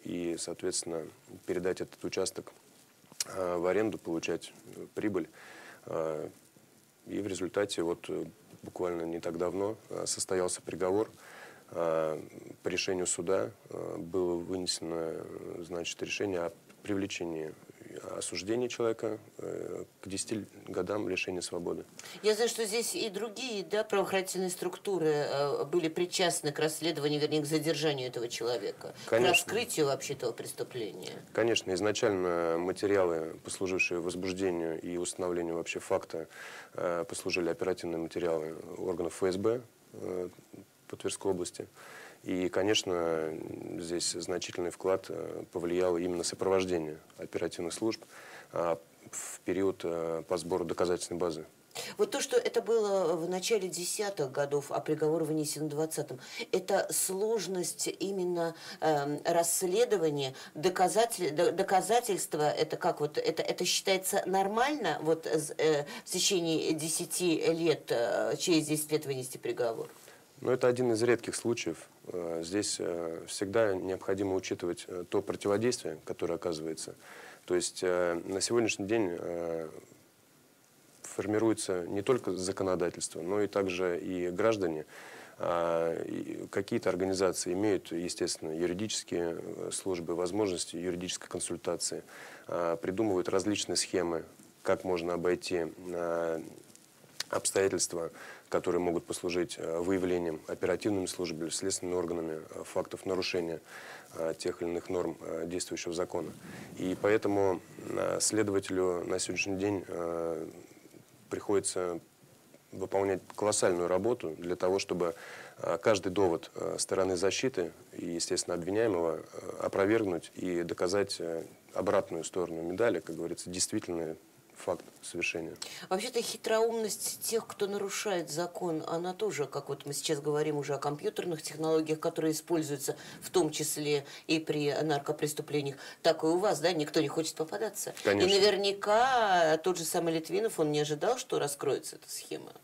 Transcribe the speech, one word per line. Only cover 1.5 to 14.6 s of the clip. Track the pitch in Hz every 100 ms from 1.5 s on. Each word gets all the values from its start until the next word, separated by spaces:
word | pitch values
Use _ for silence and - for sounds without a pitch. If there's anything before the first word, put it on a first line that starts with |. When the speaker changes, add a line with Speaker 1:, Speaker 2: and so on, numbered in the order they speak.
| 90 90 87
Speaker 1:
этот | 85 -
участок, | 135 - 92 - - - - - - _ - - -
э, | 95 90 87
в | 90
аренду, | 95 110 85
получать, | 87 82 82 82 - - - 92
э, | 90
прибыль. | - 104 92 80 - - - - - -
Э, | 85 80 78 80 - - - - - _ _ -
и | 95
в | 101
результате | 90 90 101 101 -
вот, | 85 87 -
э, | 80 80 - - -
буквально | - - 90 85
не | 82 82
так | 87 85
давно, | 87 92 101 117 -
э, | 90 90
состоялся | - - 92 90 -
приговор. | - 80 92 101 110 - - - - - -
Э, | 87 82 80 78 76 - - - -
по | -
решению | 90 - 92 87
суда, | - 87 98 110 - -
э, | 87 87 85
было | 82 92 90 85
вынесено, | 85 92